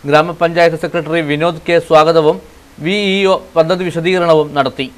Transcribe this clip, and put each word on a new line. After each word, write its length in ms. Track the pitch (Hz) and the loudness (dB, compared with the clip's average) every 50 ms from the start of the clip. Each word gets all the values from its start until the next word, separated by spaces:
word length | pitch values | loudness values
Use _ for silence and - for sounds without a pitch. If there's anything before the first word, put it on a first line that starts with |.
| - | -2
ഗ്രാമപഞ്ചായത്ത് 680 | 143 143 151 160 175 165 160 175 165 170 170 170 170 160 160 - | 2 2 2 2 0 -2 -2 -2 -2 2 2 2 2 2 -2 -8
സെക്രട്ടറി 380 | 160 143 175 156 156 160 170 156 143 | -6 -6 -6 -4 -2 -4 -4 -2 -2
വിനോദ് 320 | 147 147 165 175 165 160 - | -4 -2 -2 -4 -4 -4 -4
കെ 80 | - 170 165 165 | 0 0 0 2
സ്വാഗതവും 500 | - 165 151 156 160 165 165 156 151 175 190 - - - - - _ - - 147 | 4 4 4 4 4 2 4 2 2 0 -2 -8 -20 -20 -20 -20 _ -18 -10 -6
വി 100 | 165 196 208 208 196 190 | -4 -4 -2 -2 0 0
ഇ 20 | 196 196 190 190 | 0 2 0 0
ഒ 20 | - - - - | -2 -4 -4 0
പദ്ധതി 280 | 165 160 160 185 180 185 | 0 0 2 0 -4 -4
വിശദീകരണവും 600 | 175 156 170 160 180 185 180 175 170 160 156 151 147 143 | -6 -6 -4 -2 -2 0 0 2 2 2 2 2 0 -2
നടത്തി. 300 | 143 135 131 - - 135 127 - | -4 -4 -4 -4 -8 -10 -10 -10